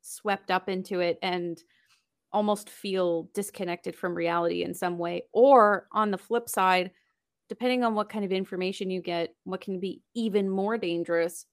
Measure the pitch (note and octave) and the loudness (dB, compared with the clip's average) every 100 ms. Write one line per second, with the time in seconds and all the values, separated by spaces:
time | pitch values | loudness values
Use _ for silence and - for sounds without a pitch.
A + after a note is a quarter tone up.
0 | - - G#3+ G3 - F#3 F#3 F#3+ F#3 F#3 | -16 -8 -2 -2 0 -2 0 -6 -4 0
1 | F3 E3 F#3 F3+ F3 E3 _ _ _ _ | 0 0 -2 -2 -4 -8 _ _ _ _
2 | _ _ _ G3+ G#3 G#3 - - G3+ F#3+ | _ _ _ -2 0 -2 -4 -12 -4 0
3 | F3+ E3+ E3+ G3 G3 - F3+ F3 - - | 0 0 -4 -8 -8 -6 -6 -6 -8 -6
4 | F3+ E3+ E3+ E3+ E3+ F3 F3 F3+ F3+ F3 | -6 -2 0 0 0 -2 -4 -4 -6 -4
5 | E3+ F3 - G#3+ C4+ C4+ G#3 G3+ - - | -6 -6 -2 6 8 10 8 4 -2 -2
6 | G#3+ F#3 - A#3+ A#3 - F#3 F#3 F#3 _ | 0 -2 -2 -4 -2 2 4 4 0 _
7 | _ _ _ _ _ A3 B3 B3 A#3 G#3+ | _ _ _ _ _ -4 0 2 0 0
8 | G#3+ G#3+ G3+ F#3+ F#3+ F#3 F#3 G3 F#3+ F#3 | -4 -4 -2 -2 -2 -4 -4 -4 -6 -4
9 | F3 E3+ E3+ _ - F#3 - F#3 F#3+ - | -4 -4 -4 _ -10 -8 -6 -6 -6 -8
10 | _ A#3+ A3+ G3+ G3 F#3+ G3+ A3+ F#3 E3+ | _ -4 0 0 0 0 -2 -2 -2 -4
11 | E3+ E3+ E3+ - - | -2 0 0 -6 -20